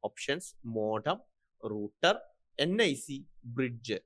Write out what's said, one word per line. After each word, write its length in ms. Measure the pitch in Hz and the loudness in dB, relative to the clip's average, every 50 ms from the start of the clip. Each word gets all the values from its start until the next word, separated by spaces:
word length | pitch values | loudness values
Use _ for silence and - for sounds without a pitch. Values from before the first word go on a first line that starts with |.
| - | -4
ഓപ്ഷൻസ്: 460 | 104 _ - - - 143 175 185 - - - - 113 113 110 | -6 _ -6 -4 -2 -2 -2 -4 -10 -16 -12 -10 -6 -2 0
മോഡം, 420 | 107 107 110 107 104 143 180 226 - _ _ _ _ _ _ _ - | 0 2 0 0 2 0 -2 -2 -4 _ _ _ _ _ _ _ -8
റൂട്ടർ, 540 | 110 107 107 104 104 _ _ - 170 214 - - - _ _ _ _ _ - | -6 -6 -4 -6 -6 _ _ 6 6 6 4 0 -14 _ _ _ _ _ 0
എൻ 140 | 139 160 185 220 | 2 2 4 4
ഐ 120 | 233 180 139 120 - | 4 4 2 0 -4
സി, 140 | - 143 135 143 - - - - 123 117 127 | -8 -8 -10 -10 -14 -20 -16 -14 -10 -2 -2
ബ്രിഡ്ജ്. 420 | 131 123 120 117 110 - 107 92 _ | -2 -2 -2 -8 -4 -4 -4 -4 _